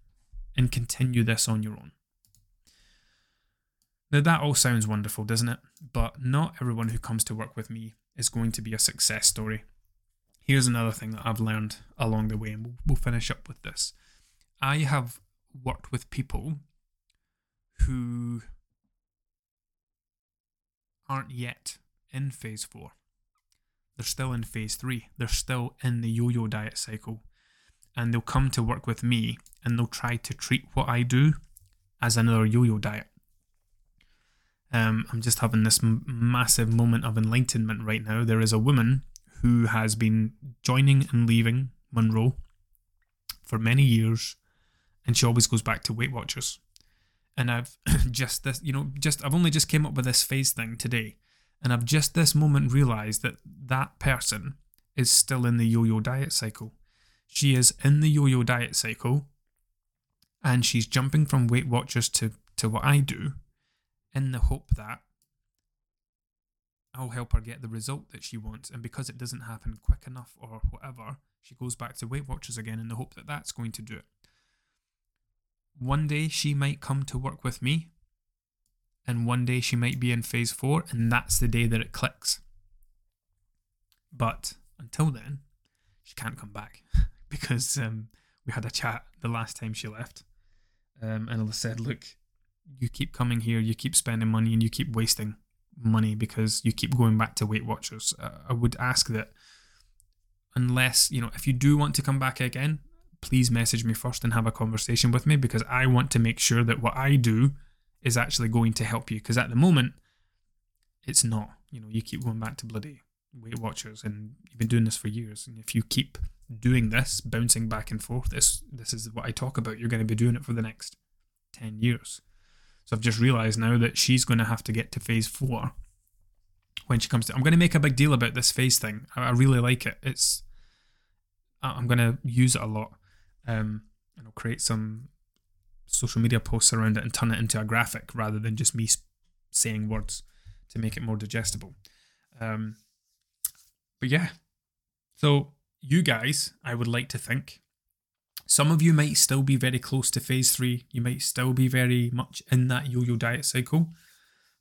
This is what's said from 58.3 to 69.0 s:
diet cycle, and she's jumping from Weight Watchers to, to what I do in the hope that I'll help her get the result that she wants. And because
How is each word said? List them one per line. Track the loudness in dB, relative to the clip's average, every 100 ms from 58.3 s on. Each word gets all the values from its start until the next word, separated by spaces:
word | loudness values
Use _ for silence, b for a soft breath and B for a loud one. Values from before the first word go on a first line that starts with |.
| 4
diet | 2 0 -2 -4
cycle, | -4 -4 0 0 -2 _ _ _ _ _ _ _ _ _ _ _
and | 0 2
she's | 2 0 0
jumping | 0 0 2 2
from | 2 2
Weight | 2 0
Watchers | -2 -2 -2 -2
to, | -2 -2 -6 _ -4
to | -2
what | 0
I | 4 4
do | 2 -2 -8 -8 -14 _ _ _ _ _ _
in | -4 -4
the | 0
hope | 0 0 -2 -4
that | -4 -14 _ _ _ _ _ _ _ _ _ _ _ _ _ _ _ _ _ _ _
I'll | -12 -10
help | -8 -2
her | -2
get | -2 -12
the | -12
result | -10 -8 -10 -14
that | -18
she | -14 -14
wants. | -12 -14 -16
And | -16
because | -14 -12